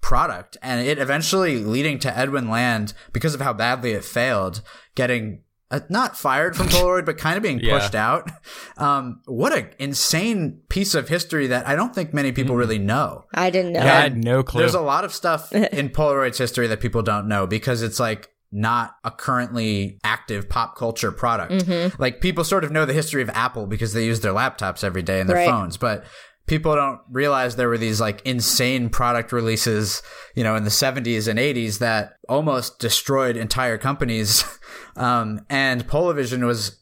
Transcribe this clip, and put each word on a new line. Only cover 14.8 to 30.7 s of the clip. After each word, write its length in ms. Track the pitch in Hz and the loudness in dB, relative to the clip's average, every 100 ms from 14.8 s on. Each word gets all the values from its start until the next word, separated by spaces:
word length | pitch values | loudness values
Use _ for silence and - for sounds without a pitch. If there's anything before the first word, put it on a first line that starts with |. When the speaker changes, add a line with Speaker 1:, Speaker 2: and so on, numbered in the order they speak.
Speaker 1:
lot 220 | 147 147 | 2 0
of 100 | 190 | 0
Speaker 3:
<laughs> 80 | - | -2
Speaker 1:
stuff 320 | 175 156 - | 0 -2 0
in 360 | - 214 147 139 | 0 0 0 -2
Polaroid's 500 | 139 151 139 131 120 | 2 2 4 2 0
history 260 | 120 - 117 | -2 0 0
that 140 | 107 | 0
people 240 | 117 117 | 0 0
don't 240 | 107 104 104 | 0 0 0
know 180 | 104 95 | 0 0
because 380 | 110 135 120 | 0 0 -2
it's, 160 | 113 107 | -2 -2
like, 300 | 120 110 - _ _ | -2 -2 -10 _ _
not 420 | 101 110 120 113 - 113 | -2 0 0 -2 -6 -12
a 60 | |
currently 880 | - - 123 123 120 110 104 98 98 | -8 -2 -2 -2 -2 -2 0 -2 -2
active 460 | 107 113 - 104 101 | -2 -2 -4 -6 -2
pop 260 | 127 143 - | -2 -2 -2
culture 340 | 113 113 110 | -4 -2 -4
product. 440 | 80 120 113 87 | -2 0 0 0
Speaker 3:
Mm-hmm. 480 | 190 180 175 175 - | -2 0 0 -2 0
Speaker 1:
Like, 180 | 131 123 | -2 0
people 240 | 185 170 | 0 0
sort 220 | 160 196 156 | 0 0 2
of 60 | |
know 120 | 156 | 0
the 80 | 151 | 2
history 300 | 151 156 139 | 0 0 -2
of 80 | 117 | -2
Apple 360 | - 123 120 101 | -2 -2 -4 -6
because 280 | 104 110 | -4 -2
they 100 | 110 | 0
use 160 | 113 113 | 0 0
their 140 | 104 | 0
laptops 500 | 98 127 - 98 90 | 0 -2 -2 -6 -2
every 180 | 98 92 | -4 -2
day 200 | 87 95 | -2 0
and 80 | 95 | 2
their 80 | 175 | 4
Speaker 3:
Right. 100 | 175 | 4
Speaker 1:
phones. 280 | 120 92 87 | 2 -2 -2
But 260 | 123 101 - - - _ - | -2 -2 -8 -20 -20 _ -2
people 280 | 156 160 147 | 0 2 2
don't 240 | 139 127 - | 0 -4 -6
realize 460 | 127 147 139 123 113 | -2 2 2 0 0
there 140 | 120 | 0
were 80 | 117 | 2
these, 240 | 113 107 | 0 0
like, 200 | 113 104 131 | 0 -2 -4
insane 640 | 127 113 - 123 131 120 | 0 2 2 2 0 2
product 420 | - 120 120 113 | 2 2 2 0
releases, 680 | 120 113 113 - 107 107 - - - - - | 0 0 0 0 0 0 -4 -8 -20 -10 -2
you 80 | |
know, 120 | 113 110 | 0 0
in 80 | |
the 60 | |
seventies 580 | 104 | 0